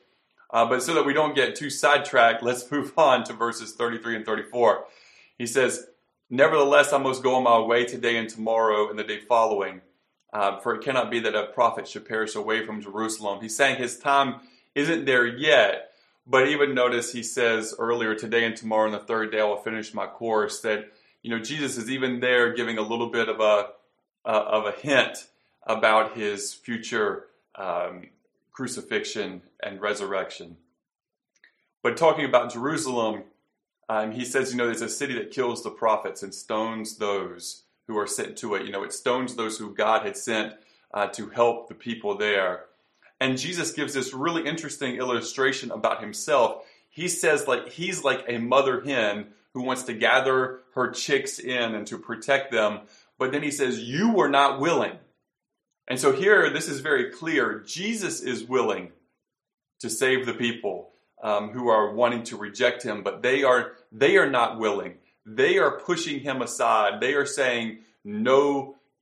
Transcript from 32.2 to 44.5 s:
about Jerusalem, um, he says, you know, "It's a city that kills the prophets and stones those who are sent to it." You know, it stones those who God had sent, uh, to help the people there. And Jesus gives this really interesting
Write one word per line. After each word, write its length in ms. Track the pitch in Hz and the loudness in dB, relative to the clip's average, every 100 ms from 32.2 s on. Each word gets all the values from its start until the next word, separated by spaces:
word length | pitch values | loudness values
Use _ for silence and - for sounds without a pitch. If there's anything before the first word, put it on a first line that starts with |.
| 139 | 2
about 280 | 123 120 | 2 2
Jerusalem, 720 | 113 131 160 123 123 110 104 - _ _ _ _ _ - | -4 -4 -4 -4 -2 -2 -2 -10 _ _ _ _ _ -6
um, 220 | 110 110 | -4 -4
he 140 | 110 123 | -6 -2
says, 260 | 135 120 | -2 0
you 60 | 123 | 0
know, 120 | 120 | -2
"It's 120 | 110 | -2
a 80 | 110 | -6
city 260 | - 139 120 | -4 -4 -4
that 160 | 104 | -6
kills 320 | - 123 117 | -4 -2 -2
the 80 | 110 | -8
prophets 500 | - 113 104 95 95 | -2 0 0 -2 -10
and 140 | 98 - | -12 -12
stones 640 | - 110 113 110 107 - | -6 -4 -2 -6 -10 -6
those 640 | 104 101 90 87 - - _ _ - | -2 -2 -4 -10 -14 -16 _ _ -8
who 100 | 107 | -4
are 80 | 101 | -4
sent 320 | - 107 - | -4 -8 -8
to 140 | 113 | -4
it." 120 | 98 98 | -4 -4
You 60 | |
know, 120 | 98 | -8
it 100 | 98 | -8
stones 420 | - - 123 127 117 | -6 -2 0 -2 -4
those 220 | 110 107 | -6 -6
who 160 | 107 | -10
God 320 | 98 107 110 107 | -2 2 2 0
had 120 | 98 | -8
sent, 360 | - 110 107 - _ _ _ | -4 -2 -4 -8 _ _ _
uh, 140 | 101 101 | -4 -4
to 220 | - 101 | -4 -6
help 380 | 120 120 113 - | 2 2 2 -6
the 60 | |
people 420 | - 120 113 104 101 | -14 -10 -6 -4 -2
there. 500 | 104 101 92 90 - _ _ _ _ - | 0 2 0 -2 -10 _ _ _ _ -4
And 200 | 131 131 | -2 -2
Jesus 320 | 156 175 151 | -4 -4 -6
gives 220 | - 139 | -4 -4
this 200 | 139 123 | -4 -6
really 320 | 131 156 165 | -4 -2 -2
interesting 520 | 147 | -4